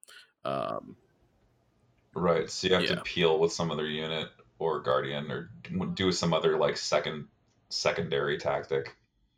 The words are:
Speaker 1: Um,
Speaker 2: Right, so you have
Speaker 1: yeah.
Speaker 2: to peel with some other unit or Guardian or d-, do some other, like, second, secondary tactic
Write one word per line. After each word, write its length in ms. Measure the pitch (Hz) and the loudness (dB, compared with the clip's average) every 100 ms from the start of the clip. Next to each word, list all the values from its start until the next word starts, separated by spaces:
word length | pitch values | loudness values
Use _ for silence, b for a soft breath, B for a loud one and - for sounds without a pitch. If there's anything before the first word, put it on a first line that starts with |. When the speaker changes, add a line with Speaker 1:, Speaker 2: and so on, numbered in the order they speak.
| B B B _ | B B B _
Speaker 1:
Um, 520 | 65 69 50 55 52 - _ _ _ _ _ _ _ _ _ _ _ - | -6 -4 -4 -6 -10 -18 _ _ _ _ _ _ _ _ _ _ _ 0
Speaker 2:
Right, 320 | 87 82 - | 2 2 0
so 200 | - 92 | -2 2
you 60 | |
have 100 | 90 | 4
Speaker 1:
yeah. 20 | - | 4
Speaker 2:
to 100 | - | 0
peel 420 | - - 82 80 | -2 2 4 6
with 120 | 85 | 4
some 180 | - 85 | 2 -2
other 160 | 76 78 | -2 -4
unit 440 | 76 80 80 78 - _ - | -4 -4 -4 -6 -12 _ -4
or 220 | 82 73 | -2 0
Guardian 500 | 64 65 67 71 73 | 0 0 0 -4 -6
or 180 | 62 58 - | -8 -8 -14
d-, 180 | - 90 90 | -8 -4 -4
do 180 | - 95 | 0 0
some 200 | 87 85 | 2 2
other, 240 | 80 82 78 | 4 4 4
like, 200 | 73 - | 2 0
second, 520 | - 76 73 76 71 _ _ _ _ | 0 0 0 -6 -12 _ _ _ _
secondary 680 | - 80 - 78 69 71 73 | -2 0 0 0 0 0 -2
tactic 580 | 73 69 69 69 - - _ _ _ | -2 -2 -2 -4 -4 -12 _ _ _